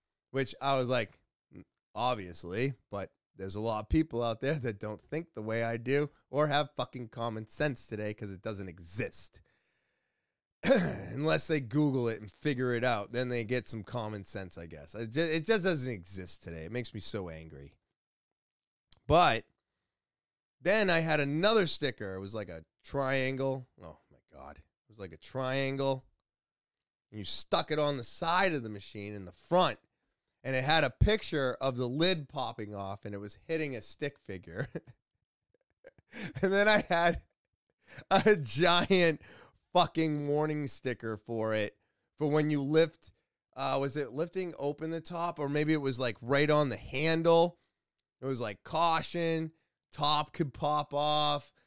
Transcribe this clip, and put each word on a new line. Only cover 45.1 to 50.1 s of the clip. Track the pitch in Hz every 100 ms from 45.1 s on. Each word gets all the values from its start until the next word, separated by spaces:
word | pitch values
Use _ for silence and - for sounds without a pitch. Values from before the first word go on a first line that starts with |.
| 170 170 165
or | 143
maybe | 147 151
it | 156
was, | 139 123
like, | 123 107
right | 117 139 147
on | 151 143
the | 101
handle? | - 131 160 165 165 165 170 - _ _ _ _ _ _
It | 131
was | 127
like, | 110 98
"Caution, | - 160 170 160 - 175 165 160 160 _ _ _ _
top | - 147